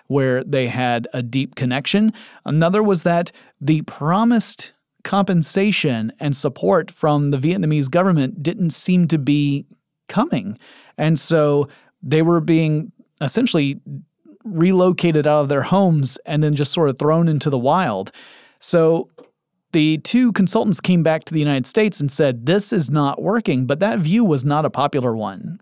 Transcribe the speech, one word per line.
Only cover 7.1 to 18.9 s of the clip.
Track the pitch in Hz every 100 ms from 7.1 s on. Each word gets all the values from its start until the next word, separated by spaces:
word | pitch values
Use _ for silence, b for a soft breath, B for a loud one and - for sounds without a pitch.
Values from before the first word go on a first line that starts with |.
| 147 143
the | 139
Vietnamese | 147 190 160 151 135
government | 165 190 160 131 -
didn't | 151 226 170
seem | - - 180 170
to | 160
be | 131 147 143 143 - _ _ _ -
coming. | - 311 127 190 208 B B B B
And | 151 160
so | - 165 147 143 143 b b b
they | 139 156
were | 165 170
being | 156 165 160 151 - - _ -
essentially | 151 - 247 170 139 139 - 143 - _ _ -
relocated | 226 165 175 185 185 180 175 156 147
out | 151
of | 139
their | 139
homes | 131 185 190 156 131 -
and | - 151
then | 151
just | 147 143
sort | - 151
of | 135
thrown | 147 165 170
into | 151 151
the | 131
wild. | 123 170 165 98 98 B B B B B
So | - 175 160